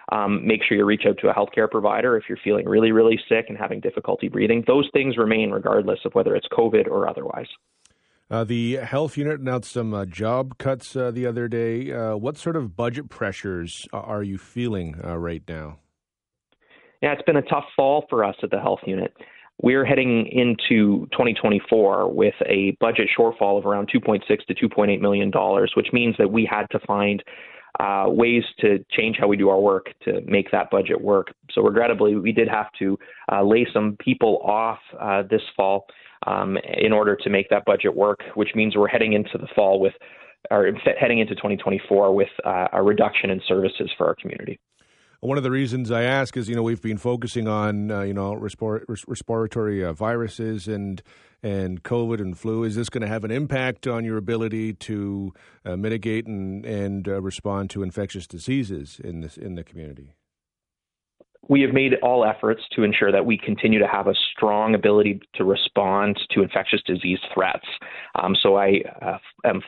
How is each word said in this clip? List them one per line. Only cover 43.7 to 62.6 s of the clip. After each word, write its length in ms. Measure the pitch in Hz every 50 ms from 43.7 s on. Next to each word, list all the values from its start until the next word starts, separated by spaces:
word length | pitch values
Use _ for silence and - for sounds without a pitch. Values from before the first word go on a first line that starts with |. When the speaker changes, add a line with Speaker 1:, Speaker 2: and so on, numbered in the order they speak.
| - - 85 85 - -
Speaker 1:
for 80 | 82
our 80 | 82 -
community. 440 | - - - - - - - - - _ _ _ _ _ _ _ _ _ _ _ _
Speaker 2:
One 180 | - 127 139
of 60 | 143 127
the 60 | 127
reasons 380 | 131 135 135 113 123 127 123 110
I 120 | 120 117 120
ask 320 | 127 135 135 131 - -
is, 140 | 127 107 113
you 60 | 117
know, 60 | 117 113
we've 180 | 117 117 -
been 160 | - 110 107
focusing 500 | 98 - 123 123 120 120 117 - 120 110
on, 420 | 110 107 107 104 107 104 104 104 107
uh, 120 | 107 101
you 120 | 98 98 98
know, 200 | 101 98 98 107
respir-, 500 | - 107 101 - - 113 107 107 113 - -
res-, 160 | 107 - -
respiratory, 720 | - 113 - - - 113 113 113 107 - 120 107 107 101 95
uh, 120 | 92 85 80
viruses 720 | 78 107 113 120 117 117 107 - - 113 110 110 101 87
and, 340 | 110 107 101 101 98 95 90 - _ - _ _ _ _ _
and 400 | - 104 98 98 95 92 92 85
covid 380 | _ - 120 120 117 113 113 104
and 180 | 98 92 85
flu. 280 | - - 113 110 113 113
Is 100 | 113 104
this 140 | 117 117 -
gonna 180 | - 120 110
have 160 | 104 110 110 107
an 80 | 107
impact 560 | 120 139 151 - 139 131 127 127 113 _ -
on 160 | 127 117 117 113
your 140 | 113 110
ability 560 | 107 95 120 117 110 113 110 113 110 110 110 98
to, 580 | _ - - 107 101 101 101 101 98 98 92 - _ - _ _ _ -
uh, 140 | 90 90
mitigate 500 | 95 104 110 113 107 107 113 110 117 117
and, 380 | 110 107 98 95 95 95 104 117
and, 420 | 117 107 101 101 98 98 98 90
uh, 140 | 101 98 98
respond 480 | 95 95 - - - 101 98 98 98 95
to 140 | - 101 92
infectious 440 | 90 - 110 98 - - 92 85
diseases 720 | _ 90 82 - 127 135 139 117 98 92 71 71 - - -
in 200 | - 92 85 82
this, 160 | 80 78 -
in 180 | 82 - 98 90
the 80 | 85 78
community? 540 | - - 82 78 76 65 62 69 71 _ _ _ _ _ _ _ _ _ _ _ _ _ _ _ _ _ _ _ _ _ _ _ _ _ _ -
Speaker 1:
We 140 | - 139 139
have 120 | 135 123 127
made 200 | 135 135 127 127 - -
all 220 | 123 127 123 110
efforts 380 | 107 107 - - 113 113 -